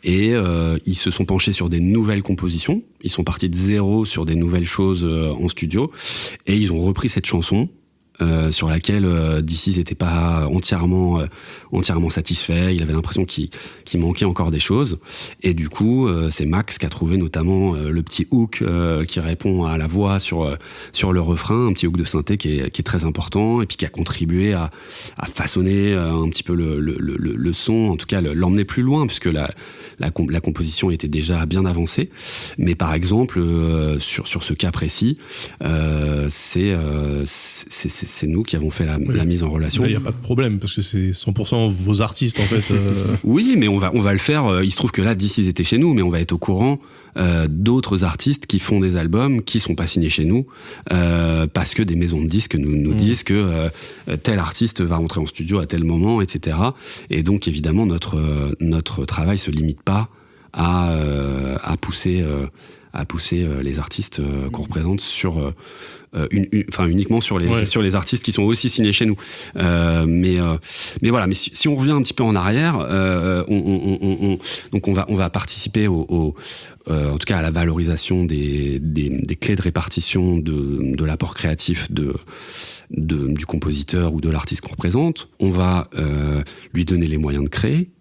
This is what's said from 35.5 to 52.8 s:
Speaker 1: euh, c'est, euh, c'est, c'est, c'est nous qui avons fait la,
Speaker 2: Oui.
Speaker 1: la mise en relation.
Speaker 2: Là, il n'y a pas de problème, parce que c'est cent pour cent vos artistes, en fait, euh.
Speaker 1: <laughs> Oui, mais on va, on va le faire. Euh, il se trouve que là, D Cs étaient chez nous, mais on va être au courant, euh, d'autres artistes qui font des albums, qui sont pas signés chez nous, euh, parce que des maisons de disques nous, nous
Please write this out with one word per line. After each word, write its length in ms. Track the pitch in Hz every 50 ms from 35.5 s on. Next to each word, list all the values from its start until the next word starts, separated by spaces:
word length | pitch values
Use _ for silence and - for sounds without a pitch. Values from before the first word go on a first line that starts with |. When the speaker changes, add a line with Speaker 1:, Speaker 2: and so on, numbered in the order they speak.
| - - -
Speaker 1:
euh, 640 | 64 82 78 78 78 76 76 73 73 73 71 71 73
c'est, 420 | 71 - - - - 90 92 101 95
euh, 500 | 85 80 76 73 76 73 73 71 73 71
c'est, 600 | 69 - - - - - - - - - - - 73
c'est, 180 | - - -
c'est 200 | - - - -
nous 160 | 76 80 90 117
qui 140 | - -
avons 140 | 80 76 78
fait 140 | 73 - 87
la, 140 | 78 76 76
Speaker 2:
Oui. 160 | 69 67 127
Speaker 1:
la 80 | 110 82
mise 180 | 85 87 87 85
en 80 | 78
relation. 320 | 73 78 80 76 78 - 123
Speaker 2:
Là, 60 | -
il 40 | 107
n'y 40 |
a 40 | 104
pas 100 | - - 117
de 40 |
problème, 420 | - - - 123 123 139 120 104 98
parce 160 | - 98 -
que 80 | - 101
c'est 300 | - - 101 92 92 90
cent 200 | - - - 101
pour 160 | - 104 -
cent 200 | - 120 113 107
vos 340 | 98 90 92 98 104 101 113
artistes, 360 | 107 - - 139 117 113 -
en 40 | 104
fait, 300 | 98 113 110 101 - 101
euh. 420 | 104 98 98 98 98 98 101 - 104
Speaker 1:
<laughs> 40 | -
Oui, 300 | 101 117 160 226 254 262
mais 120 | 196 117 104
on 100 | 101 98
va, 120 | 95 92 -
on 60 | 120
va 120 | 101 101 98
le 60 | 98
faire. 280 | - - 147 151 139
Euh, 180 | 110 95 90 95
il 60 | 98
se 60 | 98
trouve 160 | - - 117 -
que 100 | - 95
là, 120 | 113 113
D 120 | 95 95
Cs 220 | 104 - - 101 92
étaient 160 | 85 - 87
chez 140 | - - 117
nous, 160 | 156 170 151
mais 80 | 113 92
on 80 | 90
va 100 | 87 85
être 120 | 85 82 90
au 60 | 85
courant, 400 | - - 95 92 113 131 143 139 - - - - - - -
euh, 300 | - 90 87 85 85 80 78
d'autres 560 | 76 80 98 113 120 131 123 - 101 92 95
artistes 420 | 87 78 71 - 139 143 143 -
qui 120 | - - 95
font 220 | - - 110 101
des 160 | 95 92 90
albums, 460 | 87 80 82 85 107 127 143 135 117 101
qui 180 | - - 110
sont 140 | - - 87
pas 120 | 80 85
signés 240 | 85 - 92 82 78
chez 140 | 78 - 78
nous, 220 | 82 98 123 135 - - - - - - - - - -
euh, 540 | 90 87 85 85 85 85 82 82 80 80
parce 280 | 78 - 92 85 - -
que 80 | - 113
des 140 | 92 85
maisons 240 | 85 87 85 85 76
de 60 | 76
disques 300 | 80 80 104 110 - -
nous, 200 | 78 71 73 76
nous 160 | 76